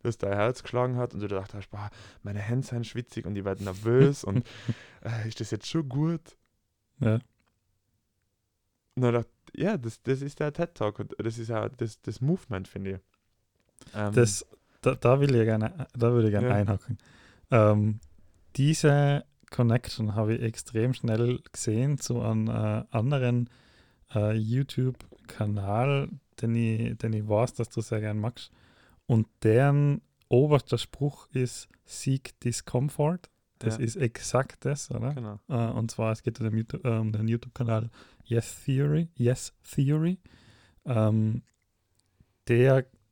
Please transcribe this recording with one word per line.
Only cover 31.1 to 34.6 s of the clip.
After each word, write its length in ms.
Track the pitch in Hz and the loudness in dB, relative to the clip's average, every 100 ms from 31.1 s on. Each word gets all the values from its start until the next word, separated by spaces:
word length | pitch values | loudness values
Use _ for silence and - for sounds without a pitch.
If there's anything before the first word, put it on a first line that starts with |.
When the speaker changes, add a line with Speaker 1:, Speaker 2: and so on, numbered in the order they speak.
| - - | -6 -8
Speaker 2:
ist, 360 | 131 127 - - _ | -4 -4 -6 -18 _
„Seek 540 | - - 135 135 - - | -18 -6 -2 -4 -6 -8
Discomfort.“ 880 | 123 - - 123 143 - 151 175 - _ _ - | -6 -6 -4 -2 -2 0 0 -2 -8 _ _ -6
Das 200 | 113 113 | -4 -2
Speaker 1:
Ja. 60 | |
Speaker 2:
ist 120 | 117 175 | -4 -2
exakt 680 | 120 - - 123 131 - | -4 -4 -2 -2 -2 -4